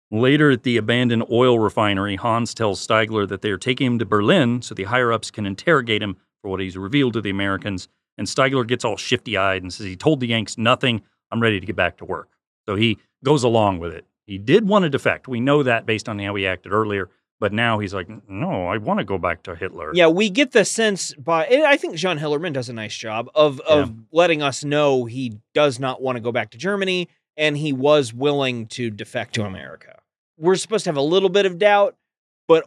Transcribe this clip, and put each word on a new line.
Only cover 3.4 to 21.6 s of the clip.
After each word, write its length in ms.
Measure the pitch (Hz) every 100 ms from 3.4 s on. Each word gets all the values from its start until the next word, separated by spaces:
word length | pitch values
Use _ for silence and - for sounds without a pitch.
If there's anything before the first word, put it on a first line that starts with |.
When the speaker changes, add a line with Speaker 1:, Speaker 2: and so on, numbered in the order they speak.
Speaker 1:
they 100 | 107
are 60 | 92
taking 280 | 127 127 131
him 120 | 117
to 60 |
Berlin 560 | 98 104 110 185 120 123
so 140 | -
the 100 | 98
higher-ups 460 | 95 123 120 110 -
can 160 | - 98
interrogate 560 | 101 175 151 117 104
him 140 | 104 95 _ _
for 80 | 101
what 100 | 95
he's 160 | 95 92
revealed 380 | 98 143 127
to 80 | 110
the 80 | 101
Americans. 580 | 98 98 95 107 92 - _ _ -
And 80 | 107
Steigler 400 | 151 135 135 117
gets 180 | 123
all 140 | 117 98
shifty-eyed 640 | - 123 120 98 98 92
and 100 | 90
says, 140 | - 98
"He 100 | 92
told 240 | 156 143
the 60 | 120
Yanks 320 | 113 101 -
nothing. 420 | 113 123 131 110 _ _ -
I'm 100 | 113
ready 200 | 117 98
to 60 | 95
get 100 | 92
back 200 | 87 -
to 60 |
work." 240 | 92 80 - _ _ _ -
So 80 |
he 240 | 101 113 101 _ _
goes 180 | 131 147
along 360 | 120 117 104 87
with 160 | 85
it. 100 | 80 _ _ -
He 100 | 98
did 320 | 110 202 196
want 140 | 208
to 80 | 165
defect. 380 | 135 120 85 -
We 120 | 117
know 220 | 131 147
that 240 | 127 113 113
based 220 | 107 -
on 80 | 101
how 160 | 101
he 120 | 101 95
acted 260 | 92 90
earlier. 360 | 107 107 101 90 _ _ -
But 120 | 104
now 240 | 107 117 107
he's 120 | 98
like, 140 | 95 90
"N-, 140 | - -
no, 400 | 98 185 113 90
I 80 | 110
wanna 260 | 123 208
go 140 | 98 95
back 240 | 87 82
to 120 | 95 85
Hitler." 340 | 92 87 78
Speaker 2:
Yeah, 120 | 175 165
we 200 | 175 214
get 220 | 202 285
the 120 | 226
sense 480 | 180 - 220 190 -
by, 320 | - 131 165 156
and 180 | 269